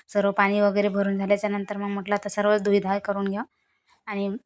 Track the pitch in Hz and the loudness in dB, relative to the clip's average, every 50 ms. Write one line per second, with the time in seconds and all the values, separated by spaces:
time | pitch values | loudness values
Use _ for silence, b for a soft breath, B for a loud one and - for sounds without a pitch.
0 | B - - 208 196 202 196 202 202 196 202 208 202 202 190 208 202 208 190 202 | B -4 -2 0 0 2 2 2 2 2 4 4 2 4 4 2 0 2 0 0
1 | 196 196 196 196 196 196 202 202 214 202 208 202 196 - 202 202 202 202 202 202 | 0 0 0 -2 2 2 2 2 2 -2 -2 -4 -4 -6 -6 -6 -6 -4 -6 -6
2 | 180 202 208 202 - 202 - 208 202 208 214 208 196 208 202 202 190 190 196 202 | -2 -2 -2 -2 -2 -4 -4 0 2 2 2 2 4 2 2 2 2 0 -2 -2
3 | 202 - 190 196 196 196 196 208 269 - _ _ _ _ _ _ _ _ _ _ | -2 -4 -4 -2 -2 -4 -4 -6 -8 -10 _ _ _ _ _ _ _ _ _ _
4 | _ 220 208 196 202 196 196 247 - | _ -8 -6 -4 -4 -4 -6 -8 -12